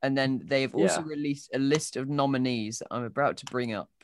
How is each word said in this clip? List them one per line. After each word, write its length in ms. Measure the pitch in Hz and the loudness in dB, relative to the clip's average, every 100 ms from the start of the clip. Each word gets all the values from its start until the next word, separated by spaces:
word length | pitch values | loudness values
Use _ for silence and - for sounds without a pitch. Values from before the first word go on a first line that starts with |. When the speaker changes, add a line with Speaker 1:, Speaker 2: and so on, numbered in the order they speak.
Speaker 1:
And 140 | 135 135 | 0 2
then 240 | 135 131 - | 2 0 2
they 160 | 139 | 2
have 120 | 131 | 2
also 280 | - 180 160 | 2 2 2
Speaker 2:
Yeah. 60 | 156 | -2
Speaker 1:
released 440 | 151 143 143 - | -4 -4 -4 -4
a 60 | 131 | 0
list 360 | 139 151 - - | 2 2 0 -4
of 120 | 135 | -2
nominees 720 | 143 139 135 127 120 107 113 | 2 2 2 2 0 -4 -6
that 80 | - | -6
I'm 140 | 113 | -6
about 340 | 120 - 139 - | -4 0 0 0
to 80 | - | -4
bring 280 | 123 123 | -4 -2
up. 160 | 104 - _ | -4 -8 _